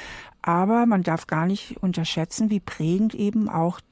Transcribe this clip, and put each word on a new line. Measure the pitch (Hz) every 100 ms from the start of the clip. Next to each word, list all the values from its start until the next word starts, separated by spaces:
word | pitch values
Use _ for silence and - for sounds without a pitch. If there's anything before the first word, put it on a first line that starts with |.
| - - - -
Aber | - 170 190 233
man | 233 196
darf | 175 165 -
gar | 160 175
nicht | 196 - -
unterschätzen, | 185 170 160 - 160 - 220
wie | 208
prägend | - - 160 185 220
eben | - 202 220 208
auch | 165 170 - -